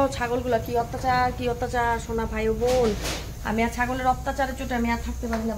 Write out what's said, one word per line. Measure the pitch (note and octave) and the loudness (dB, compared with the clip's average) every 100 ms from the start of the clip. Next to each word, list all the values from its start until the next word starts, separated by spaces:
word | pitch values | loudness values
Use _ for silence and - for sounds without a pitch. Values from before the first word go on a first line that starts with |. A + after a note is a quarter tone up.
| C#4 C4 | 4 2
ছাগলগুলো | A#3+ B3 B3+ A#3 A3 | 0 0 2 0 2
কি | A#3+ | 0
অত্যাচার, | A#3+ B3+ B3+ B3 B3 B3 | -2 -2 2 4 2 0
কি | B3 | -2
অত্যাচার | A#3 B3 B3 A#3 A#3 - | -2 0 0 2 0 -2
সোনা | A3+ A3 | -4 -2
ভাই | A3 A3 | -2 0
ও | A3 | 2
বোন, | A#3+ B3+ A#3 G3+ - - - - - | 2 4 4 2 -2 -6 -8 -8 -2
আমি | A3 A#3 | 0 0
আর | A#3 | 0
ছাগলের | B3 C4 B3+ | -2 0 2
অত্যাচারের | B3+ - C#4 C4+ C4 | 0 -2 0 -2 -2
চোটে | B3+ B3 | -4 0
আমি | A#3 | 2
আর | A#3 A#3+ | 0 -2
থাকতে | A#3+ A#3 | -4 -4
পারি | A3+ | -2
না | A3+ | -2